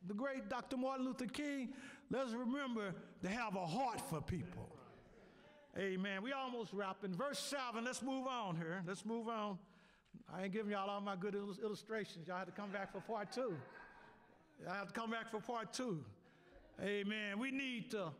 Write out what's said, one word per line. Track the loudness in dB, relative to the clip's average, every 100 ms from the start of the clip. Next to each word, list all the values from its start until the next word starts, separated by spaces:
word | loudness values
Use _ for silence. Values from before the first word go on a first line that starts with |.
| -2
the |
great | -2 0 -2 -2
Doctor | -2 0 2
Martin | 2 4 2
Luther | 2 0
King, | 0 0 2 0 -4 -10 -14 -2
let's | 2 2
remember | 2 2 2 2 2 0 -2 -6 -4
to | 0
have | 2 2 2
a | 2
heart | 4 4 2
for | 2 0
people. | 4 2 2 -2 -6 -8 -14 -16 -18 -18 -20 -20 -20 -20 -10 -2
Amen. | 0 2 2 0
We | 0
almost | 0 0 0 -2
wrapping. | 0 0 0 -2
Verse | 2 2 2
seven, | 0 0 0 0 0
let's | 0
move | 0 2 2
on | 2 2 2
here. | 2 0 0
Let's | -2 0
move | 0 2
on. | 0 0 -2 -6 -20 -20 -20 -20 -18 -8
I | -2
ain't | 0
giving | 2 2
y'all | 2 2
all | 2
my | 0 0
good | 0 0
illus-, | -2 -2
illustrations. | -2 -2 0 0 0 -4 -2
Y'all | -2
have | -2
to |
come | -4 -2
back | -2 -2
for | -4
part | -2 0 0
two. | 2 2 0 -4 -12 -14 -16 -18 -20 -20 -20 -20 -10
Y'all | -4
have | -2 -2
to |
come | 0 2
back | 0 0
for | -2
part | 0 0 0
two. | 0 2 0 -2 -12 -20 -20 -20 -20 -18 -2
Amen. | 2 4 2 2 0 2
We | 2
need | 2 0 0 0
to | 0 0